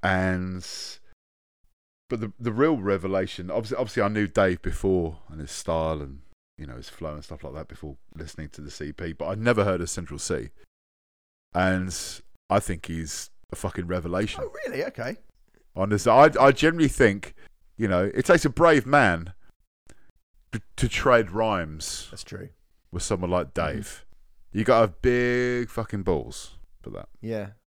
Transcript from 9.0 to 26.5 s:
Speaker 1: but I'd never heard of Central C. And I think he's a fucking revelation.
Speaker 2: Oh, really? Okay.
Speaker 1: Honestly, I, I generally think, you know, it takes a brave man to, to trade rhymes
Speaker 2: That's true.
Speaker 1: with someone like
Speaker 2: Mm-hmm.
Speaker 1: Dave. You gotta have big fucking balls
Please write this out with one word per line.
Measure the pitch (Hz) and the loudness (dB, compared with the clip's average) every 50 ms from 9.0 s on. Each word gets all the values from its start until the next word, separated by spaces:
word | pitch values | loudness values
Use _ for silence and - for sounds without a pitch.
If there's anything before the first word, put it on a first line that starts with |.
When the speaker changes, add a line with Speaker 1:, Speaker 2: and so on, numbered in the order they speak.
| 87 85 80 | -10 -10 -8
Speaker 1:
but | - 76 80 | -8 -6 -6
I'd | 98 101 | -6 -2
never | 110 123 120 107 98 | 0 2 4 4 4
heard | 101 92 90 | 2 2 0
of | 87 82 | -2 -4
Central | - - 87 - 71 73 | -6 -8 -8 -10 -10 -10
C. | - - 87 71 57 65 - - - _ _ _ _ _ _ _ _ _ _ _ _ _ _ _ _ _ - | -6 -4 -4 -4 -4 -8 -14 -18 -20 _ _ _ _ _ _ _ _ _ _ _ _ _ _ _ _ _ 0
And | 87 92 95 92 92 92 92 87 - - - - - - - - - _ _ | 2 2 2 2 0 -2 -4 -6 -8 -10 -10 -12 -14 -18 -20 -20 -20 _ _
I | 92 101 | 2 2
think | - - 95 80 - | 2 0 -6 -8 -6
he's | - 80 82 82 76 - - - - - - - _ | -8 -6 -6 -6 -8 -8 -12 -12 -14 -18 -20 -18 _
a | - | -14
fucking | - - 95 - - 90 | -6 -6 -6 -4 -4 -6
revelation. | 85 92 90 80 85 87 92 104 104 - - 523 | -4 -4 -4 -4 -2 -2 -2 -2 -2 -4 -6 -8
Speaker 2:
Oh, | 440 539 587 622 | -8 -8 -10 -10
really? | - - 131 156 | -8 -6 -6 -6
Okay. | 262 - - 113 127 214 - - - _ _ _ _ _ _ _ _ _ | -6 -6 -8 -8 -8 -10 -12 -16 -20 _ _ _ _ _ _ _ _ _
Speaker 1:
Honestly, | - 95 104 104 104 - 120 110 | -4 0 0 0 2 6 8 10
I, | 123 143 156 135 - | 10 10 10 8 8
I | 127 139 135 | 6 6 6
generally | - 139 160 165 170 160 147 | 6 4 2 4 4 2 2
think, | - - 135 110 98 101 - - - - - - _ _ _ - _ | 4 6 4 4 4 2 -6 -12 -16 -20 -20 -20 _ _ _ -20 _
you | - 110 104 | -4 -2 0
know, | 92 90 92 101 - | 2 2 2 0 0
it | - - | -2 4
takes | - 175 160 - | 4 4 4 4
a | 156 | 0
brave | - - 170 170 160 143 110 | 2 4 6 6 6 6 4
man | 127 143 147 127 101 87 82 82 90 92 - - - - _ _ _ _ _ _ - - - - - - _ _ _ _ _ _ _ - | 4 4 6 6 6 4 0 -4 -10 -14 -18 -20 -20 -20 _ _ _ _ _ _ -20 -20 -20 -20 -20 -20 _ _ _ _ _ _ _ -12
to, | 110 - - - | -12 -12 -10 -6
to | - - 117 | -2 -2 -2
trade | - - - 139 127 117 110 87 85 | 0 0 4 6 6 6 6 2 0
rhymes | 107 113 110 104 92 85 76 78 80 78 - - - - - | 0 0 2 2 0 -2 -4 -8 -10 -10 -10 -10 -10 -12 -14
Speaker 2:
That's | - - - | -16 -16 -14
true. | - - 95 92 - - _ _ _ _ _ _ _ - | -14 -14 -14 -14 -16 -18 _ _ _ _ _ _ _ -8
Speaker 1:
with | 87 - | -6 -2
someone | - 107 90 90 87 | -2 -2 -2 0 0
like | 90 87 82 71 - | 0 0 0 -2 -4
Speaker 2:
Mm-hmm. | - 82 78 69 | -2 -2 -2 -2
Speaker 1:
Dave. | 65 - - - - - - - - - _ - - - - - | -6 -8 -10 -14 -16 -18 -20 -20 -20 -20 _ -20 -20 -20 -8 -4
You | 101 110 | -2 4
gotta | 123 127 113 113 | 4 6 6 6
have | 104 85 - - | 4 2 0 0
big | 131 123 123 123 123 123 123 123 123 123 123 123 117 | 2 2 2 2 2 0 0 0 0 -2 -2 -4 -6
fucking | - - 110 - - 101 95 | -6 -8 -8 -6 -6 -4 0
balls | 95 87 73 58 57 - - - - | 0 0 0 -2 -6 -12 -14 -14 -16